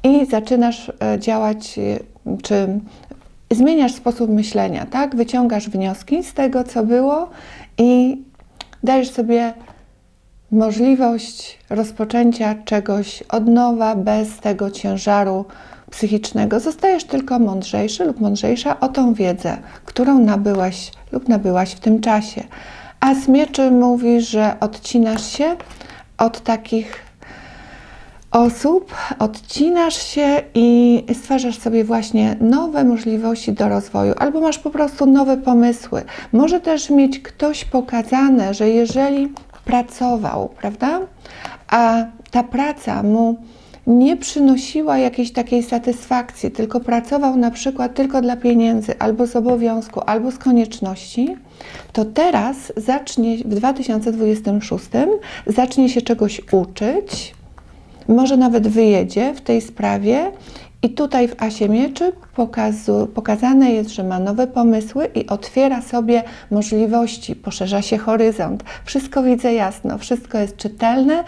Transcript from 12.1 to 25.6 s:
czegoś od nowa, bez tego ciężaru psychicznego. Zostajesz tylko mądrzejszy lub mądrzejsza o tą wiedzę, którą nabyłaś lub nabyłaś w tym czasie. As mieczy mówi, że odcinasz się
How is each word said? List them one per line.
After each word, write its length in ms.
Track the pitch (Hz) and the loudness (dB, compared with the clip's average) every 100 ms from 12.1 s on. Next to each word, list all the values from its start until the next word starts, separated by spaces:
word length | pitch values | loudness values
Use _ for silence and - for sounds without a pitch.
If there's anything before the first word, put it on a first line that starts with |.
| 233 240 233 214 214 | 2 2 2 -2 -4
czegoś 580 | 214 208 208 202 202 - | -2 -2 0 -2 -4 -10
od 260 | - 226 226 | -4 0 4
nowa, 480 | 233 240 233 220 202 | 4 4 2 0 0
bez 400 | 208 214 214 - | 0 0 -2 -6
tego 320 | 214 196 196 | -4 -4 -4
ciężaru 720 | 196 202 196 208 202 196 190 196 - - - - | -6 -6 -4 0 2 2 -2 -6 -14 -20 -20 -18
psychicznego. 720 | - 208 208 214 214 214 220 | -4 -2 -2 -2 -2 0 0
Zostajesz 440 | 320 311 381 349 | -2 0 2 0
tylko 340 | - 277 269 247 | -2 -6 -2 0
mądrzejszy 640 | 214 190 - 208 214 - | 0 0 -4 -4 -4 -2
lub 160 | 349 226 | -2 0
mądrzejsza 600 | 208 202 214 240 285 - | -2 0 -2 -2 -2 -2
o 80 | 262 | -2
tą 260 | 269 247 | 0 2
wiedzę, 420 | 214 185 180 170 - - - | 2 0 -2 -4 -8 -12 -20
którą 340 | - - 254 269 | -10 -2 4 6
nabyłaś 720 | 214 202 208 196 185 180 - - - | 4 4 2 0 0 -4 -14 -18 -10
lub 160 | 254 247 | -6 0
nabyłaś 440 | 214 196 180 185 | 0 2 0 -2
w 80 | - | -2
tym 200 | 220 220 | 2 2
czasie. 420 | 226 214 214 220 - - - - - - | 2 0 -2 -10 -14 -16 -20 -20 -14 -2
As 280 | 269 269 - | 0 2 4
mieczy 420 | 269 277 277 262 | 4 4 0 2
mówi, 500 | 247 247 240 233 233 | 4 4 2 2 2
że 360 | 233 214 214 214 | 2 0 0 0
odcinasz 760 | 214 - - 240 220 214 - - | -4 -6 -2 2 2 0 -6 -2
się 200 | 311 349 | -2 -2